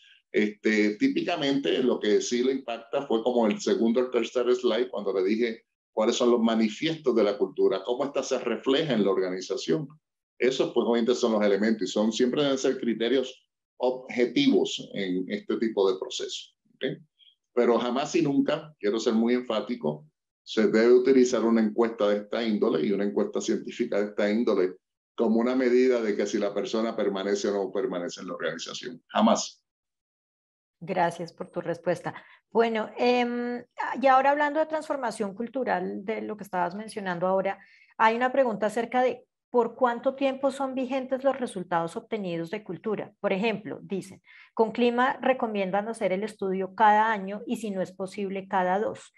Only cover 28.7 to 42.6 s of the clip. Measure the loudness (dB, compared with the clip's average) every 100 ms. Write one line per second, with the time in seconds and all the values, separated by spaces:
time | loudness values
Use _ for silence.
28.7 | -12 -12 -14 _ 2 4 4 -2 -12 _
29.7 | _ _ _ _ _ _ _ _ _ _
30.7 | _ -6 0 0 -2 -10 -14 -12 -8 -6
31.7 | -4 -2 -4 -4 -12 -14 -20 _ 0 2
32.7 | 0 -6 -2 2 2 0 -2 -6 -8 -10
33.7 | -8 -6 0 4 6 4 2 2 0 -2
34.7 | -4 -4 -4 -4 -6 -6 -6 -8 -4 -2
35.7 | -2 -2 -6 -6 -6 -8 -10 -6 -2 -2
36.7 | -4 -10 -8 -6 -2 0 2 0 -4 -12
37.7 | _ _ 0 2 4 2 2 2 0 -2
38.7 | -2 -2 0 0 -2 -10 _ _ 0 0
39.7 | 0 0 0 -2 0 -2 0 -2 -2 -4
40.7 | -4 -4 -4 -4 -2 0 0 -4 -8 -4
41.7 | -2 -2 -6 -8 -6 -4 -6 -6 -8